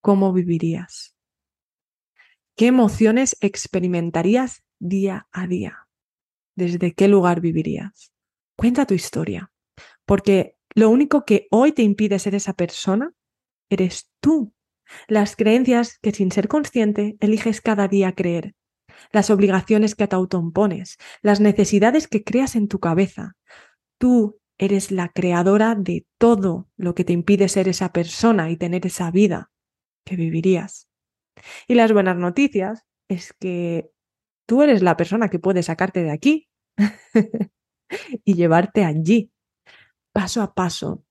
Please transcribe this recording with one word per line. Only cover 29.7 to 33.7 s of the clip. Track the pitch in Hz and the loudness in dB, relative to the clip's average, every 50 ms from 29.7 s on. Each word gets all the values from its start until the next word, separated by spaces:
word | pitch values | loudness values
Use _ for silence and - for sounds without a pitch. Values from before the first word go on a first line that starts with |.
| _ _ _ _ _ _ _ | _ _ _ _ _ _ _
que | - 190 | -10 -6
vivirías. | 180 165 165 160 165 165 190 190 170 165 202 - - _ _ _ _ _ _ _ _ _ _ _ _ _ - - - - _ | -6 -4 -4 -4 -2 0 0 0 0 -2 -8 -16 -20 _ _ _ _ _ _ _ _ _ _ _ _ _ -20 -20 -20 -6 _
Y | 247 | 2
las | 240 226 220 220 | 4 4 6 4
buenas | 208 190 185 185 | 4 2 2 0
noticias | 175 175 175 175 269 277 277 - 202 185 196 220 226 _ _ _ _ _ | -2 -2 -2 0 0 0 0 0 -2 -4 -4 -8 -12 _ _ _ _ _
es | _ 196 175 - - - | _ -8 -8 -8 -14 -20
que | _ - 185 180 175 175 170 | _ -8 -8 -6 -4 -4 -4